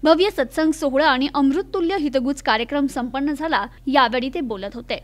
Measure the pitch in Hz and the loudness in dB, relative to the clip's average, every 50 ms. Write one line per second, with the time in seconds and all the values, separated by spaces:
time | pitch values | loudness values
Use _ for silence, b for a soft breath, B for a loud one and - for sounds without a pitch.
0 | - 302 330 311 370 415 403 - 262 247 - - 311 311 311 - 320 285 254 269 | 6 6 6 6 4 2 2 -2 -4 -2 -2 0 0 0 0 0 -2 0 2 2
1 | 302 311 262 254 269 294 - 285 277 269 269 339 392 - - 381 339 330 381 392 | 4 4 2 2 0 -2 0 2 2 2 2 0 -2 -2 -4 -2 0 0 0 0
2 | 294 294 233 262 240 262 277 - - - 220 220 233 233 285 285 277 269 - - | -2 0 0 0 0 0 -4 -4 -2 0 0 0 0 -2 -2 -2 -2 -2 -2 -4
3 | 226 247 247 269 277 294 302 269 311 330 302 196 202 - b b b - 262 285 | -6 -4 -4 -4 -2 -2 -2 -4 -4 -2 -2 -2 -2 -4 b b b 0 2 4
4 | 254 233 226 254 247 269 254 349 294 233 220 190 190 202 202 240 247 - 233 170 | 4 4 0 -2 -4 -4 -6 -6 -6 -6 -6 -8 -8 -10 -12 -12 -8 -8 -8 -8